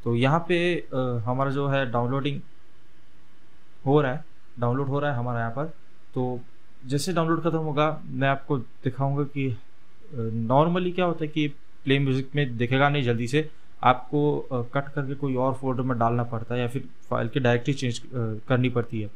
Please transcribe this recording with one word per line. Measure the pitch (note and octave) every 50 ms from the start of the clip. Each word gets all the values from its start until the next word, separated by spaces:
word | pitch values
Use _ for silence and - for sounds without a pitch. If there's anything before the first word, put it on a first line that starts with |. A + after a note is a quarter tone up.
| -
तो | A#2+ A#2
यहाँ | A#2 B2 C3 D3 E3+ E3+ -
पे, | F3+ E3+ E3+ F3 F3 E3 - - -
अ, | C3 B2+ B2+ B2 A#2+ G#2+
हमारा | A#2+ B2+ C3 C3+ C#3
जो | C3 C#3 C#3+ C#3
है | C#3 C#3 C3+ A#2
downloading | A2+ B2 A#2+ A#2+ C3+ C#3 C#3+ D3 C#3 - - - - - - - - - - - - - - - - - - - - - - - - - - - - - -
हो | C3 C#3 D3+
रहा | D3 C3 B2+
है, | D#3 D#3+ - - - - - - B2
download | A#2+ A#2+ A#2+ C3+ C#3+
हो | C3 C3+ C#3+
रहा | C#3+ D3 C#3
है |
हमारा | A#2+ A#2+ B2 A#2+ A#2
यहाँ | A2+ A2+
पर। | A2+ B2 D3 E3 D#3+ - - - - - - - -
तो | C3 B2+ B2+ B2+ B2 B2+ - - - - - - - -
जैसे | B2+ C3 C#3+ C#3+ F#3 F3+
download | E3+ E3 D#3+ E3 D#3+
ख़त्म | D#3 E3+ D3+ D#3+
होगा | D#3+ D#3 D3 C#3+ D3+ D#3 D3+ D3+ -
मैं | - B2+ B2+ C3 C3+
आपको | C#3 C3+ - - D3+ C3+
दिखाऊंगा | A2+ - - - - C#3 B2 - C#3 C#3 C#3 C#3+ D3
कि, | C#3 - C#3+ C3+ C3+
अ, | A#2 - - - - - - - - - - - E3+ A#2 A2+ A2+ A2 A#2 A2+
normally | A2+ B2+ C#3 D#3 E3+ F3 F#3 F#3 F3+ F3
क्या | F#3 F#3
होता | F3 E3 E3 D#3+
है | D3+
कि | D3+ D#3 D3+ D3 D3 - - - - - -
play | C#3 C3+ C#3
music | C#3+ C3+ C3 C3 C3+ C3+ -
में | D3 D3 B2+ A#2+
दिखेगा | A2+ A#2+ A#2 C3+ C3 C#3 C#3+
नहीं | C#3+ D3 C3
जल्दी | A#2+ A#2+ A2+ B2 A2+
से, | B2 D3 D#3 D3+ - - - - - - -
आपको, | B2 B2+ B2+ - - - D3 D3 D3 D3 C#3+
अ, | - - C3+ B2 A#2+
कट | A#2 - C#3 C#3+ D3
करके | D3 D3+ C#3 C3 C#3+
कोई | C#3+ C#3+ C#3 C3
और | B2 B2+ C3+ B2+
folder | G#2+ - C3 B2+ A#2+ C3
में | C3 B2+ A2+
डालना | A2+ A2+ A#2+ A#2+ A#2+
पड़ता | A#2 - A2 A2+ - A#2+
है | B2
या | B2 A#2+
फिर | A#2+ - - - - - - -
file | B2 A#2 A#2+ A#2
की | - C#3+
directory | C3 B2 A#2+ A#2+ A#2+ D3+ C#3
change, | - - B2 A#2 - -
अ, | G#2+ A#2+ B2+ A2+ A2 A2 G#2+ - -
करनी | C3+ B2 B2 B2+
पड़ती | B2 B2 A2+ - - A2
है। | G#2+ G2+ -